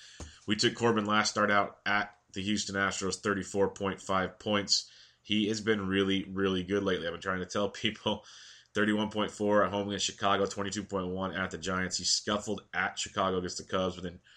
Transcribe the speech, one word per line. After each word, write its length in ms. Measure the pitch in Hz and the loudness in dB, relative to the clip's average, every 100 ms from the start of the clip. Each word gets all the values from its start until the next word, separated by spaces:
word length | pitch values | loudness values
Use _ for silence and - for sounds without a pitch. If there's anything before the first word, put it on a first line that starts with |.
| - - - - - | -20 -16 -18 -12 -4
We 120 | 107 | 0
took 180 | 120 - | 2 2
Corbin 300 | 117 107 104 | 2 2 2
last 260 | 107 104 | 2 2
start 180 | 110 104 | 2 4
out 280 | 104 98 - - | 4 2 -4 -2
at 280 | 104 104 - _ | 0 -2 -8 _
the 100 | 98 | -6
Houston 320 | 95 104 - 98 | -2 0 -2 0
Astros, 460 | 98 - 95 - | -2 -2 -4 -2
thirty-four 480 | 107 98 92 101 95 | -2 -2 -2 0 0
point 320 | - 98 92 | 0 -4 -4
five 360 | - 95 90 - | -2 0 0 -4
points. 540 | 110 104 98 - - - - _ | 0 0 2 0 -2 -14 -20 _
He 260 | - 107 104 | 0 2 2
has 140 | 110 | 0
been 260 | 104 104 95 | 0 0 2
really, 380 | 95 98 95 95 | 2 4 2 -2
really 340 | 95 98 92 | 0 2 2
good 200 | 90 101 | 0 0
lately. 240 | 95 87 82 | 2 0 -2
I've 60 | |
been 80 | 82 | -6
trying 180 | 95 92 | -4 -4
to 60 | 90 | -2
tell 240 | 104 101 | -2 -2
people, 540 | - 113 104 110 104 - - - | -2 -4 -2 -2 -2 -6 -20 -20
<laughs> 240 | - _ 107 | -20 _ 0
thirty-one 340 | 107 107 107 | 2 2 0
point 220 | 104 101 | 0 -2
four 320 | - 104 104 | 0 4 4
at 80 | 92 | 4
home 160 | 101 101 | 2 -2
against 180 | 95 - | -2 -4
Chicago, 400 | - 101 98 98 | 0 2 2 2
twenty-two 380 | 104 98 101 | 0 -4 -4
point 240 | 95 98 90 | -4 -4 -2
one 260 | 92 95 | -2 -4
at 160 | 85 92 | -2 -4
the 80 | 85 | -4
Giants. 400 | 82 92 90 - | -4 -2 -2 -2
He 60 | |
scuffled 580 | 90 - - 104 110 101 - | 0 0 0 -2 -2 -6 -4
at 280 | 87 98 - | -4 -2 -4
Chicago 380 | 98 107 95 92 | -6 0 0 0
against 200 | 90 - | -2 -8
the 60 | |
Cubs, 320 | 80 95 92 90 | -4 0 0 -2
but 80 | |
then 160 | 90 87 - | -10 -12 -20